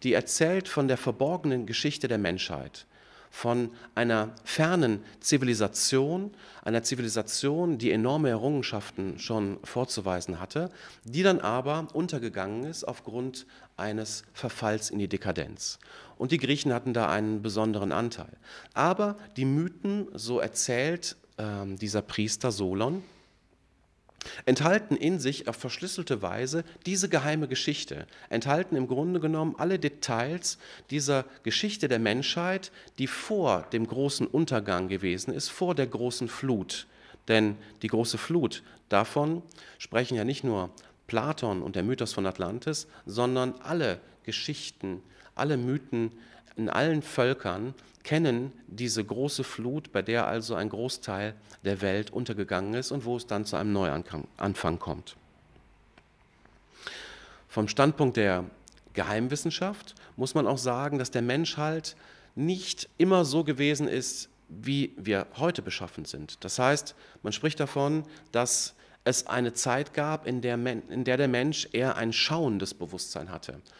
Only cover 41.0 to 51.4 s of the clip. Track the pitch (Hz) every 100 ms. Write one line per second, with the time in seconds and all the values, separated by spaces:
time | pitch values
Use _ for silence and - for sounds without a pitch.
41 | - 113 131 156 117 95 90 98 98 127
42 | 113 - 95 90 90 110 160 151 - -
43 | - 104 123 127 127 - - 165 131 87
44 | - - - - - 151 - - 95 92
45 | - - - - 143 139 123 143 - 117
46 | 117 - - - - - 110 - 151 156
47 | 143 - 123 127 - 90 120 135 - -
48 | - 156 160 120 135 - - 107 123 110
49 | 101 110 143 - 131 - 117 147 - -
50 | 98 117 - 113 110 101 104 98 123 -
51 | - 98 107 107